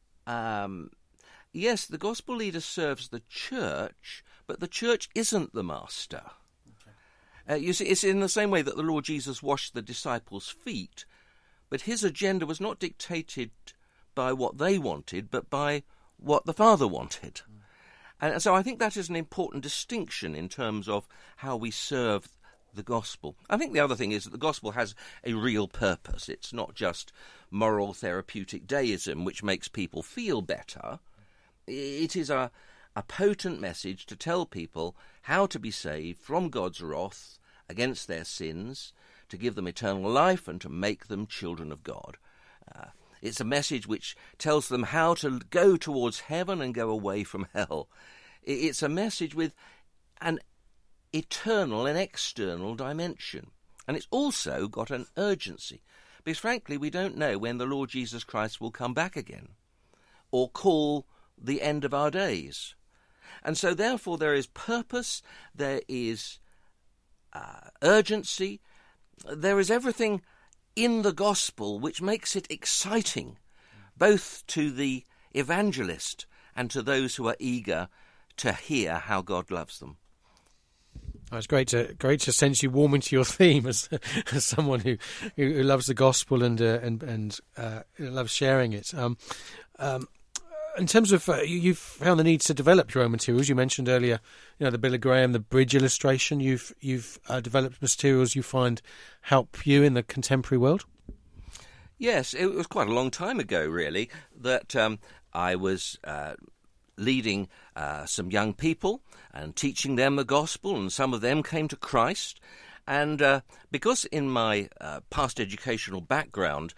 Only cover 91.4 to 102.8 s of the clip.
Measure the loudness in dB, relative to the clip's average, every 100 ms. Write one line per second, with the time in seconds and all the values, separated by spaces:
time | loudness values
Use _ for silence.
91.4 | 0 2 2 2 -2 0 4 6 6 4
92.4 | 2 2 8 8 8 4 2 2 2 4
93.4 | 4 4 4 2 4 4 4 0 -2 -20
94.4 | -18 -2 0 2 2 2 6 6 6 4
95.4 | 4 6 6 6 6 4 4 4 2 2
96.4 | 2 2 -2 -10 -4 -2 -4 -14 -4 -4
97.4 | 2 2 2 0 -2 2 6 6 6 2
98.4 | 0 2 4 2 -4 -20 -20 -10 4 4
99.4 | 4 -2 6 8 8 6 0 -4 2 2
100.4 | 4 4 4 4 -2 -20 -18 -18 -18 -20
101.4 | -18 -18 -20 -20 -20 -4 2 2 2 0
102.4 | 0 2 -2 0